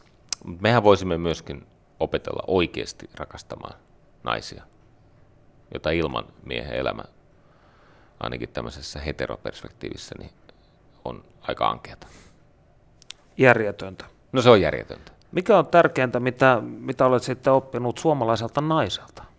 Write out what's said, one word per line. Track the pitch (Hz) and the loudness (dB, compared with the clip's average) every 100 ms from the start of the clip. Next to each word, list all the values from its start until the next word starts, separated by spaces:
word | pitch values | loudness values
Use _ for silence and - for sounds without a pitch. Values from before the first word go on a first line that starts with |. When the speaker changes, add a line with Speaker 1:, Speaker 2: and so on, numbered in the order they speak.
| _ _ _ - | _ _ _ -14
Speaker 1:
Mut | - 87 | -12 -2
mehän | 107 117 | 2 4
voisimme | 104 95 92 82 | 6 6 4 -2
myöskin | 85 78 - 69 - _ _ - | -2 -4 -6 -14 -16 _ _ -6
opetella | 78 73 - - - | -4 -4 -6 -8 -2
oikeasti | 92 85 - 50 - - - | 0 0 -2 -10 -12 -18 -14
rakastamaan | 73 - - - - - _ _ _ _ | -14 -14 -16 -16 -16 -20 _ _ _ _
naisia, | 60 55 - - - _ _ _ _ _ _ _ _ _ - | -6 -6 -8 -16 -20 _ _ _ _ _ _ _ _ _ -14
jota | - 78 | -8 -2
ilman | 82 78 60 - - | -2 -2 -4 -10 -14
miehen | - 60 67 | -12 -10 -8
elämä, | 62 64 53 - _ _ _ _ _ _ _ _ _ _ - | -6 -4 -6 -10 _ _ _ _ _ _ _ _ _ _ -12
ainakin | 58 62 57 | -8 -8 -8
tämmöisessä | 67 58 - - 73 | -8 -10 -10 -14 -10
heteroperspektiivissä, | 73 - 64 55 - - - - - - - - | -8 -6 -6 -8 -10 -12 -14 -14 -12 -12 -14 -16
niin | - _ - - _ _ _ _ 62 | -18 _ -20 -20 _ _ _ _ -14
on | 52 - _ | -14 -18 _
aika | - - 55 | -8 -2 -2
ankeata. | 58 - - - - - _ _ _ _ _ _ _ - - _ - | -2 -10 -20 -20 -20 -20 _ _ _ _ _ _ _ -20 -20 _ 2
Speaker 2:
Järjetöntä. | 131 110 104 98 95 90 - _ _ | 4 4 2 -6 -12 -14 -20 _ _
Speaker 1:
No | 131 | 4
se | 123 | 8
on | 107 | 8
järjetöntä. | 80 62 - - - - _ | 8 0 -6 -14 -18 -20 _
Speaker 2:
Mikä | - 185 196 | -2 4 4
on | 147 | 6
tärkeintä, | 170 160 - 127 - | 4 4 2 -2 0
mitä, | 127 123 131 120 | -2 2 4 4
mitä | 120 113 127 - 131 | 0 -10 -6 0 2
olet | 123 | 2
sitten | 135 123 139 | 0 -2 2
oppinut | 135 131 127 120 113 | 2 2 -4 -4 -2
suomalaiselta | 160 143 113 113 117 - | 0 0 0 -2 -2 -4
naiselta? | 156 160 107 - - - - | 0 0 -2 -4 -12 -20 -20